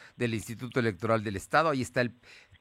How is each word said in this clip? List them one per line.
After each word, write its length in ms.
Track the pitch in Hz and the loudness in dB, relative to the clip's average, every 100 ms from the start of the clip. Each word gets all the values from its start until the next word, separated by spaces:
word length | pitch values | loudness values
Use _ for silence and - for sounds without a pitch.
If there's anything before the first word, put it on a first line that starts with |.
| - - | -20 -4
del 180 | 120 | -2
Instituto 460 | 110 - 107 123 131 | -2 -6 -10 -4 0
Electoral 440 | 113 85 110 110 | 0 0 2 2
del 120 | 107 92 | 0 -6
Estado. 340 | - 151 160 | 0 2 2
Ahí 120 | 135 | 0
está 200 | 117 127 | 0 -2
el 120 | 123 - - - - - | -2 -6 -20 -20 -20 -20